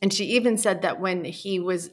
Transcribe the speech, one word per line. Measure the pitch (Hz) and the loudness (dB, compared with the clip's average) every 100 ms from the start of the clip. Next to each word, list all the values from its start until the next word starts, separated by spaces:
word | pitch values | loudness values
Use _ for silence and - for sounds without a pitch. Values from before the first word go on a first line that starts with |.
and | 196 | 0
she | 196 | 0
even | 202 240 240 220 | 2 2 4 2
said | 220 185 | 2 2
that | 180 170 | 0 -2
when | 185 180 | -2 -2
he | 165 160 196 190 | -4 -8 -4 -2
was | 175 180 175 | 0 -2 -2